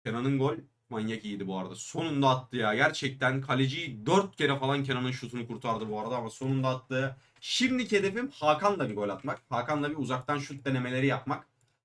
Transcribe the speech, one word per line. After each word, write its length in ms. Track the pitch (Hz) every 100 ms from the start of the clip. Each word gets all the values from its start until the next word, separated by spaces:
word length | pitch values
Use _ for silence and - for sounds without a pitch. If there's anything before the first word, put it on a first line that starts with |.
| 113
Kenan'ın 340 | 117 131 139
gol 160 | 139 160 - _ -
manyak 360 | 113 110 107 104
iyiydi 220 | 98 95
bu 100 | 95
arada. 180 | 90 92
Sonunda 540 | - - 165 143 135
attı 280 | 127 - 123
ya. 180 | 107 110
Gerçekten 680 | 151 151 135 135 127 135
kaleci 640 | 135 131 135 160 165 110 110
dört 300 | 190 196 -
kere 240 | 147 139
falan 240 | 131 139
Kenan'ın 280 | 135 127 127
şutunu 360 | 127 117 123 117
kurtardı 420 | 110 120 110 110
bu 100 | 107
arada 160 | 107 123
ama 140 | 113
sonunda 400 | - 131 135 131
attı. 480 | 131 - 131 131 - _ _
Şimdiki 560 | - - 247 254 233 202
hedefim 340 | 190 214 262
Hakan'la 580 | - 151 151 202 190 123
bir 60 | 104
gol 140 | 101
atmak. 320 | 95 135 - -
Hakan'la 400 | 120 123 151 147
bir 80 | 156
uzaktan 400 | 123 127 - 147
şut 280 | 139 139 139
denemeleri 420 | 131 123 127 135
yapmak. 400 | 113 - - - _ _ _